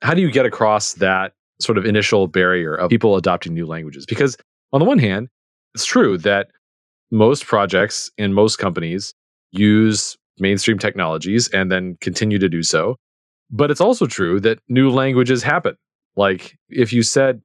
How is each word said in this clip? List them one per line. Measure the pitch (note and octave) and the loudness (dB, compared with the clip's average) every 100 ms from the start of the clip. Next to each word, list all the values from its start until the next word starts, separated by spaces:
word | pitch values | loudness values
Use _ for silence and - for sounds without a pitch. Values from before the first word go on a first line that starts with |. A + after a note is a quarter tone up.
How | - | -2
do | E3+ | 0
you | F3 | 2
get | C3 B2 | 2 0
across | - A2 G#2+ - - | 0 0 2 -2 -2
that | F#2+ F#2+ F#2+ - _ _ | 0 0 -4 -10 _ _
sort | - G#2+ | -2 0
of | G#2 | 0
initial | G#2+ G2+ G#2+ F#2 | 0 2 0 2
barrier | F#2 F2+ F2+ D#2+ D#2+ | 0 0 0 -2 -4
of | F2 | 0
people | A2+ A2+ G2 | 2 2 2
adopting | F2 F2 E2+ | 0 -2 -4
new | E2 E2 | -8 -8
languages? | D#2+ D#2 C#2+ C2+ | -10 -12 -16 -10
Because | A2 C#3 - _ _ _ | -2 -2 -2 _ _ _
on | C#3 | 0
the | F3+ | 2
one | C4+ | 4
hand, | A2+ F#2+ B2+ _ _ _ _ | 2 0 -6 _ _ _ _
it's | A2+ - | -10 0
true | B3+ D3+ F#2 | 2 2 2
that | G2+ G2+ G2 _ _ _ _ _ _ | 0 0 -2 _ _ _ _ _ _
most | A2 A2 C#3+ - | 2 4 2 0
projects | A2 G2 F#2 G#2 - - - | 0 2 2 0 -4 -10 -6
in | G#2 | 0
most | G2 G#2+ - | 2 2 2
companies | G2 F2 E2 F2+ - - _ _ _ | -4 -4 -6 -8 -10 -16 _ _ _
use | F#2 G#2 G#2+ A2 G#2+ - - _ _ | 0 4 4 4 0 -6 -12 _ _
mainstream | G2 G2+ - G#2 | -2 0 0 -2
technologies | G#2 F#2+ E2 D#2+ F2 A2 A#2+ | -2 -4 -4 -4 -2 -2 0
and | G2 F#2+ | -2 0
then | F#2 F2+ F2 | -2 -4 -8
continue | - F2 G#2+ G#2 | -8 -4 -2 0
to | F#2+ | 0
do | E2 | -2
so. | E2 E2 F2+ B2+ _ _ _ _ _ | -2 -2 -2 -6 _ _ _ _ _
But | G#2+ D3 | -2 -2
it's | - | 2
also | G3 B3 B2+ | 0 2 -2
true | - F2 G2 | -2 -2 0
that | A2 A2+ _ | 0 -2 _
new | B2 C3+ | 2 2
languages | B2+ C3+ B2+ B2 B2+ | 2 0 0 2 0
happen. | C#3 D#3+ F#2+ - _ _ _ - | 0 -2 -2 -6 _ _ _ -2
Like, | G2 F#2 - _ _ | 0 0 -8 _ _
if | - A2+ | -2 0
you | A#2+ | 2
said, | A2+ C#3 C3+ B2 | 2 2 2 0